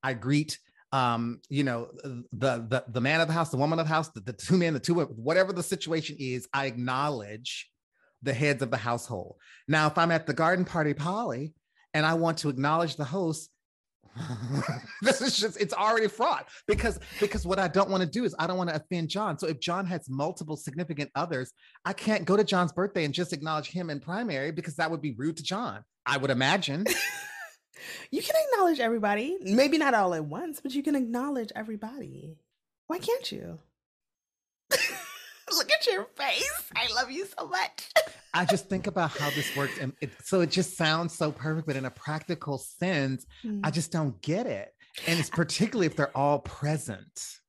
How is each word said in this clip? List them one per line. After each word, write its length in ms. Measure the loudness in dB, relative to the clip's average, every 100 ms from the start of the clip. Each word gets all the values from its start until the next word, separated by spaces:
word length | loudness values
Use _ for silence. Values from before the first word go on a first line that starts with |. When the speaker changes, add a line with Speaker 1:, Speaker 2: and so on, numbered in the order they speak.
Speaker 1:
I 80 | -2
greet, 440 | -2 2 2 2 -6 _ _ _
um, 480 | 2 4 2 0 -4 -6
you 160 | 0
know, 240 | 0 0 -6 -12
the, 200 | -12 -12 -10 -2 0 0 0
the, 160 | -2 0
the 140 | -2
man 200 | 2 4
of 60 | 4
the 60 |
house, 160 | 2 0
the 60 | 2
woman 240 | 2 2
of 60 | 2
the 60 |
house, 180 | 0 0
the, 100 | -8
the 140 | -12
two 220 | -10 2 4
men, 180 | 4
the 60 | 0
two 140 | 2
women, 180 | 2 2 -2
whatever 360 | 2 4 4
the 100 | 2
situation 520 | -4 -4 -2 -2 -4 -6
is, 260 | -4 -4 -4
I 140 | -2 -2
acknowledge 1000 | -2 -2 0 0 -2 -6 -10 -10 -10 -12 _ _ _ _ _
the 120 | -4
heads 280 | 2 4 4
of 80 | 0
the 60 | -2
household. 600 | 0 -2 -2 -8 -8 -14 -20 -20 2
Now, 220 | 4 4
if 100 | 4
I'm 140 | 4
at 140 | 4 2
the 80 |
garden 300 | 2 4 4
party 300 | 2 0 0
poly 580 | 0 -2 -2 -4 -4 -6 -12 _ _ _
and 120 | 0 2
I 80 |
want 240 | 4 2 2
to 100 | -2
acknowledge 460 | 0 2 2 2 -2
the 80 |
host, 460 | -4 -2 -2 -2 -8 _ _ _ _ _ _ -10
<laughs> 840 | -8 -6 -4 -4 -2 -6 -8 0
this 180 | 2 4
is 160 | 2 2
just, 240 | 0 0
it's 140 | -2
already 320 | 2 4 4 2
fraught 420 | 2 0 0 -4 -14 -2
because, 320 | 0 2 -2 -8 -2
because 260 | 0 0
what 140 | 0 2
I 80 | 4
don't 240 | 4 4
wanna 160 | 4 2
do 160 | 2
is 80 | 0 0
I 80 | 0
don't 100 | 0
wanna 180 | 0
offend 340 | -2 -2 -2 -2
John. 280 | -2 -2 -2
So 80 | -2
if 100 | -2
John 260 | -2 -2 -2
has 220 | -4 -4
multiple 480 | -2 -2 -4 -8 -8
significant 540 | -8 -6 -6 -4 -4 -4
others, 360 | -2 -2 -4 -10 -20 -10
I 80 | -6
can't 320 | -4 2 2
go 120 | 4 4
to 80 |
John's 260 | 6 4 2
birthday 320 | 2 0 2
and 80 | 0
just 200 | 0 -4
acknowledge 340 | -4 -4 -4 -4
him 240 | -6 -6
in 80 | -6
primary 540 | -6 -6 -2 -2 -2
because 240 | -4 -8 -2
that 120 | -2
would 120 | 0
be 140 | -4 -4
rude 180 | -4 -4
to 40 |
John, 400 | -6 -4 -4 -8 -14 _ -2
I 100 | 0
would 120 | 2
imagine. 560 | 4 4 4 2 -2 0
<laughs> 60 | 0 -2 -6 -12 -12 -14 -16 _ -18 -14 -14 -6
Speaker 2:
You 120 | -6
can 120 | 2 2 4
acknowledge 280 | 6 6 6
everybody. 580 | 2 2 2 2 0 -4
Maybe 360 | 2 6 6 6
not 160 | 4
all 200 | 4 4
at 100 | 2
once, 360 | -2 -6 -8 -8
but 120 | -6
you 80 | -2
can 120 | 0
acknowledge 560 | 2 0 -2 -2 -2 -4 -8
everybody. 840 | -8 -8 -10 -12 -12 -12 -16 -18 _ _ _ _ _
Why 120 | -6
can't 320 | 0 -2 -2
you? 280 | -8 -10 -14 _ _ _ _ _ _ _ _ _ _ _
<laughs> 80 | 0 0 -4 -12 -14 -16 -18 -4
Look 180 | -2 2
at 160 | 2 4
your 200 | 0 -2 -4
face. 540 | -2 0 -2 -4 -6
I 140 | -2 0
love 160 | 0 -2
you 160 | -4 -8 -8
so 80 | -4
much. 400 | -2 -2 -6 2 4 4
<laughs> 280 | -6 -4
Speaker 1:
I 100 | 0
just 240 | 2 2 2
think 180 | -4 -2
about 240 | 0 0 0
how 140 | -2
this 240 | 0 -2 -2
works. 220 | -2 -2
And 140 | -6 -6
it, 100 | -10 -10
so 160 | 0 2
it 100 | 4
just 260 | 2 0 2
sounds 360 | 2 2 0
so 160 | -2 -2
perfect, 360 | -2 -4 -4 -2
but 100 | -2
in 80 |
a 60 | -4
practical 680 | -8 -6 -6 -4 -6 -4 -6
sense, 680 | -8 -4 0 2 0 -2 -6 -12
I 40 | -6
Speaker 2:
Mm. 240 | -2 -2
Speaker 1:
just 200 | -2 -2
don't 280 | 0 -2 -2
get 240 | -2 -2 -2
it. 260 | -6 -8 _ -20 -8 -2
And 140 | 0
it's 100 | 0
particularly 560 | 0 0 2 0 2 0
if 100 | 2
they're 200 | 0 2
all 240 | 2 2
present. 960 | -2 -6 -2 -2 -4 -10 -12 -14 -14 -14